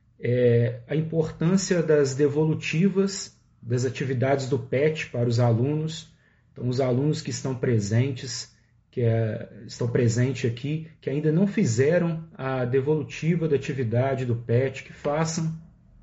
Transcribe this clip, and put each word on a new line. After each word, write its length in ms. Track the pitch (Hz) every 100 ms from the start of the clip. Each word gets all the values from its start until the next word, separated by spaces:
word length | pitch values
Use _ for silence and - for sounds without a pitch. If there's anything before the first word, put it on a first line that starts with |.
| _ -
É, 640 | 120 123 120 120 120 - -
a 80 | 147
importância 840 | 160 165 - - 165 190 - 180
das 320 | 156 151 135
devolutivas 1200 | 131 147 143 160 151 - 156 196 185 196 - - _ _ _
das 240 | 117 123 127
atividades 640 | 117 135 127 131 139 127
do 120 | 139
pet 480 | - 127 151 160 -
para 200 | 120 120
os 120 | 113
alunos. 720 | 120 113 135 151 160 - - _ _ _ _
Então, 160 | - 123
os 120 | 127
alunos 420 | 131 123 147 147
que 100 | -
estão 240 | 117 135 123
presentes, 1000 | 127 113 98 113 135 123 123 - - _ _ _ _
que 100 | -
é, 480 | 117 113 110 - - - -
estão 240 | - 117
presentes 600 | 135 117 113 127 127 120
aqui, 380 | - 143 156 - -
que 80 | -
ainda 220 | 139 156
não 160 | 160 202
fizeram 760 | - 147 110 139 175 170 160 - -
a 280 | 131 131 123
devolutiva 800 | 135 135 156 127 - 156 175 160
da 80 | 139
atividade 720 | - 135 117 117 135 127 127
do 100 | 117
pet, 480 | - 120 131 -
que 100 | -
façam, 600 | - 147 151 160 165 160 160 - - _ -